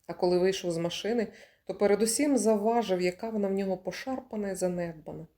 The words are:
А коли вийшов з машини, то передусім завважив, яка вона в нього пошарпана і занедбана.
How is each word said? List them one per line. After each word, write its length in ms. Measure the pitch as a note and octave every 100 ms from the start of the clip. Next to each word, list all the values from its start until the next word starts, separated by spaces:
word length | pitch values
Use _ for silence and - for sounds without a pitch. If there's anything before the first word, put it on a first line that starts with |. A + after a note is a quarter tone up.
| -
А 60 |
коли 260 | E3+ F3+ F3+
вийшов 320 | F#3 F#3+ F3
з 60 | E3
машини, 500 | E3+ - G3+ A#3+ G3+ - - _ -
то 100 | F#3
передусім 600 | G3+ G3+ A3 - D4 B3+
завважив, 640 | G#3 G#3+ G#3 A#3 G3 F#3
яка 280 | F3+ F3+ A3+
вона 180 | A3 G3
в 60 |
нього 240 | G3 G3 F#3
пошарпана 760 | F#3+ - - B3+ - G#3+ G3+
і 40 | F#3
занедбана. 720 | F3+ F3 E3+ D#3+ D#3+ D#3 D#3+